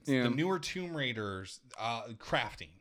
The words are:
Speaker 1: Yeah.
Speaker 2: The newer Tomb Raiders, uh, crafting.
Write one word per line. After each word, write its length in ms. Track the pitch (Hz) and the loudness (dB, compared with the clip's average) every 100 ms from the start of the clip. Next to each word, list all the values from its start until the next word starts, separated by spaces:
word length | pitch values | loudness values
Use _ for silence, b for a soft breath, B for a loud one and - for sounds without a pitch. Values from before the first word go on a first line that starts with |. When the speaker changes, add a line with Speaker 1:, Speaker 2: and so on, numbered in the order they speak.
| - | 2
Speaker 1:
Yeah. 160 | 131 | 4
Speaker 2:
The 60 | 120 | 6
newer 300 | 127 175 185 | 4 2 2
Tomb 360 | - 185 180 160 | -2 -4 -4 -2
Raiders, 640 | 131 110 104 95 95 - 127 - | -2 -2 -2 -4 -8 -12 -14 -6
uh, 240 | 113 117 110 110 | -2 -2 -6 -10
crafting. 520 | - 151 117 - 78 82 | 0 0 0 -4 -16 -18